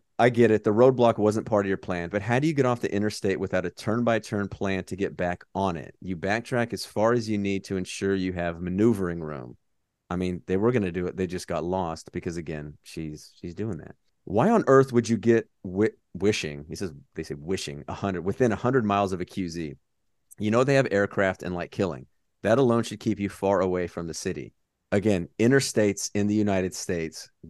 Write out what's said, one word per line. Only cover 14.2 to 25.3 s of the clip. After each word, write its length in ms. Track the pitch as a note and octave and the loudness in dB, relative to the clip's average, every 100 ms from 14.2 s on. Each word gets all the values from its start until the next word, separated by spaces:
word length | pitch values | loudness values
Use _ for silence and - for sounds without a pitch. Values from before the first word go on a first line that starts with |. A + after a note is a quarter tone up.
| - | -4
Why 240 | G2 F3+ | 2 4
on 140 | A#3 - | 4 6
earth 260 | C3+ C3+ | 6 6
would 140 | A#2 G#2+ | 2 2
you 80 | A2+ | 2
get 320 | A2+ A2+ - _ G2 | 4 4 2 _ -6
wi-, 260 | F#2 A2 - _ | 0 0 0 _
wishing? 520 | E2+ G2 G#2+ D#2 C#2+ D#2 | -2 0 0 -4 -8 -10
He 60 | D#2 | -8
says, 180 | F#2+ C#2+ - - | -8 -10 -16 -12
they 80 | |
say 120 | D#2+ D2 | -10 -10
wishing, 460 | D#2 F#2 - C#2+ - | -6 -6 -6 -10 -10
a 40 | |
hundred, 280 | - G2+ F2+ | -6 -4 -4
within 300 | F2 - B2 | -4 0 0
a 20 | G2+ | 2
hundred 280 | B2 C3+ G#2+ | 0 2 2
miles 260 | G2+ G2 | 2 2
of 80 | F#2 | -2
a 60 | F2+ | -8
Q 240 | - F2 | -6 -6
Z. 260 | E2 D#2 C2+ _ _ _ _ _ - | -6 -8 -10 _ _ _ _ _ -6
You 100 | G#2+ | 0
know 120 | A#2 | 2
they 120 | C3 C3+ | 4 4
have 120 | B2+ | 4
aircraft 520 | G2+ G2+ - F#2+ F2+ | 2 0 0 0 0
and 100 | F2 | -6
like 180 | F2+ E2+ | -6 -6
killing. 340 | - F#2+ C2+ C2+ _ _ _ | -2 -2 -2 -14 _ _ _
That 160 | G2+ A#2 | 0 4
alone 260 | B2+ A#2 | 4 2
should 180 | A2+ G#2+ | 0 -4
keep 180 | A#2 G2 | -4 -2
you 80 | G2+ | -2
far 300 | - G2 G2 | -2 2 2
away 260 | F#2+ F2+ F2 | 2 0 -4
from 200 | - E2+ | -6 -8
the 60 | |
city. 400 | D#2 F#2+ D#2 A1+ _ _ _ - | -6 -6 -6 -10 _ _ _ -2
Again, 340 | G2+ G#2 F#2+ E2 | 0 2 2 0